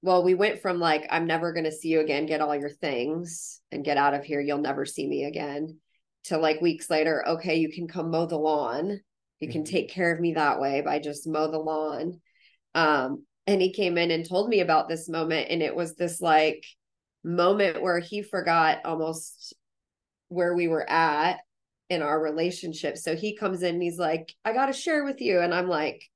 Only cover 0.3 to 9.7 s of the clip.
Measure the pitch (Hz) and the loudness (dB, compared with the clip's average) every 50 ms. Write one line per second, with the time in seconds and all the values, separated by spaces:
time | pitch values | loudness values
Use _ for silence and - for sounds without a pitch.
0.3 | 185 180 202 214 208 - - 196 180 175 170 165 156 151 - - - 165 170 165 | 4 6 4 2 2 0 -2 -2 0 2 4 4 2 2 0 0 -2 0 2 2
1.3 | 160 160 165 170 160 170 160 156 156 156 - 160 160 160 156 156 143 143 160 156 | 0 0 0 0 -2 -2 -2 -2 -4 -4 -2 2 2 4 4 2 0 0 0 0
2.3 | 160 151 156 147 147 147 139 147 147 _ - 151 139 120 123 143 156 165 175 170 | 0 0 0 0 0 -2 -2 -6 -8 _ -4 -2 -2 -2 -2 -2 -2 -4 -6 -8
3.3 | 165 - - - - - _ _ - 151 139 151 147 143 143 143 143 139 143 - | -10 -12 -12 -12 -14 -18 _ _ -10 -6 -2 0 2 4 4 4 2 0 -4 -4
4.3 | 156 143 143 143 147 143 147 131 135 143 139 139 - - 135 139 147 139 139 143 | -4 -2 0 0 -2 -2 0 -2 -2 -2 -4 -6 -6 -6 -4 -4 -2 -4 -4 -4
5.3 | 151 151 147 147 139 147 156 160 160 - _ _ _ _ _ _ _ _ _ - | -6 -6 -8 -6 -6 -8 -8 -8 -10 -18 _ _ _ _ _ _ _ _ _ -4
6.3 | 175 156 160 156 156 156 170 170 160 160 - - 170 156 156 165 156 - - - | -2 2 2 2 2 2 2 0 0 0 -4 -2 0 2 2 2 2 0 0 -2
7.3 | 165 165 - 175 160 165 160 156 - - 170 165 - 180 156 165 160 160 170 165 | -2 -2 0 0 2 2 2 0 -2 -8 -10 -8 -6 -6 -4 -2 0 0 0 0
8.3 | 170 156 151 156 156 147 139 113 120 135 160 196 208 196 _ _ _ _ _ _ | -2 -2 0 0 0 0 0 -2 -4 -4 -4 -4 -4 -6 _ _ _ _ _ _
9.3 | _ _ 156 160 - 160 151 156 | _ _ -10 -6 -4 -6 -6 0